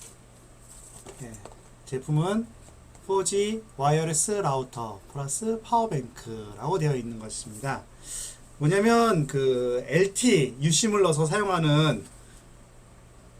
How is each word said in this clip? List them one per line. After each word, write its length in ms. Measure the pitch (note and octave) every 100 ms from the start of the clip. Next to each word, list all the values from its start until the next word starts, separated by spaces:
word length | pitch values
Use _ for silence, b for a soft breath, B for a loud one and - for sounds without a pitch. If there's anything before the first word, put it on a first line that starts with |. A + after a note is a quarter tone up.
| - - - - - - - - - - - - A#2+
네, 60 | G#2+ - - - - -
제품은 580 | C3+ C3+ D3+ F3 G#3+ A#3 - - - - - -
포지 560 | G3 F#3 G3 G#3 A3 - -
와이어리스 520 | C#3+ D#3 D#3+ D#3 -
라우터 680 | G#3 E3 C3+ B2+ A#2+ A2+ G2 -
플러스 480 | C#3+ C#3 - A3 A3+
파워뱅크라고 1120 | - A#3 A3 D#3 A#2 - A#2 A2 G#2 G2+ C3 F#3+
되어 180 | D3+ C3
있는 220 | A#2 A2
것입니다. 640 | G#2+ - A2+ G#2+ C3+ A#2 - B B B B B - -
뭐냐면 680 | D3 G3 A3 A#3 A3+ E3+ C#3+
그 580 | C#3 C3 B2+ B2 B2 -
엘티 680 | D#3 G3 - B3 F#3 A#2 A#2+
유심을 400 | D3+ E3 A3 G#3
넣어서 240 | F3+ D3+ D#3
사용하는 800 | G3+ G3+ F3 D#3 D3 D#3 A2 - B B B - - - - - - - - - -